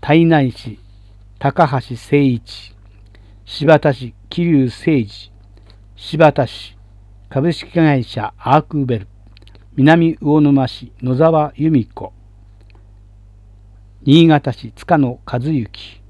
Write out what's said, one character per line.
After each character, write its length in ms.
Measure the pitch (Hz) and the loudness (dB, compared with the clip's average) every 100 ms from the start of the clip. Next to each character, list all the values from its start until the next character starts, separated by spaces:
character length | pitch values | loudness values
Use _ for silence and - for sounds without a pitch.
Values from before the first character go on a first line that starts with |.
胎 240 | - 156 | 2 2
内 260 | 165 160 131 | 4 2 0
市、 300 | - - 104 - - - - - - | -4 -16 -18 -20 -20 -20 -20 -20 -6
高 300 | 139 - 160 | -6 0 -2
橋 260 | 160 - | -2 -8
誠 220 | 120 - 147 | -16 -2 0
一。 580 | 139 120 - - - - - - - - - - | 0 -2 -8 -20 -20 -20 -20 -20 -20 -20 -20 -20
新 240 | - - 147 | -20 -4 2
発 120 | 151 | 4
田 140 | 156 | 2
市、 200 | 131 123 - - | -4 -10 -18 -12
桐 220 | - 175 | -6 0
生 160 | 151 127 | 0 0
誠 240 | - - | -4 -2
二。 400 | 147 104 - - - - - - - - | -2 -2 -12 -20 -20 -20 -20 -20 -20 -20
新 240 | - - 156 | -20 -10 2
発 160 | 160 | 2
田 120 | - - | 2 -4
市、 300 | - - - - - - - - | -6 -20 -20 -20 -20 -20 -20 -8
株 240 | 135 160 | -4 -2
式 200 | 160 - | -4 -6
会 320 | 175 160 139 | 0 2 0
社 300 | 113 - 104 - | -4 -10 -12 -10
ア 200 | - 143 | 0 0
ー 40 | |
ク 220 | 151 151 | 0 -6
ベ 160 | 131 117 | -4 -4
ル。 80 | 98 - - - - - - - | -8 -20 -20 -20 -20 -20 -14 0
南 400 | 139 165 165 - | 4 4 2 -2
魚 200 | 147 151 | 0 2
沼 280 | 147 139 127 | 2 2 0
市、 240 | - 117 - | -8 -20 -12
野 160 | 127 127 | -6 0
沢 360 | 160 160 151 - | 2 2 -2 -4
由 140 | 160 | 0
美 160 | 151 104 | 0 -2
子。 260 | - 95 - - - - - - - - - - - - - - - - - - - | -12 -18 -18 -20 -20 -20 -20 -20 -20 -20 -20 -20 -20 -20 -20 -20 -20 -20 -20 -20 -8
新 260 | 139 156 165 | 2 4 6
潟 240 | 151 143 | 2 0
市、 200 | - 113 - | -10 -14 -20
塚 220 | - 165 | -2 0
野 200 | 131 120 | 0 -6
和 160 | - 123 | -8 -8
幸。 600 | 135 151 107 - - - - | -4 -4 -6 -12 -20 -20 -20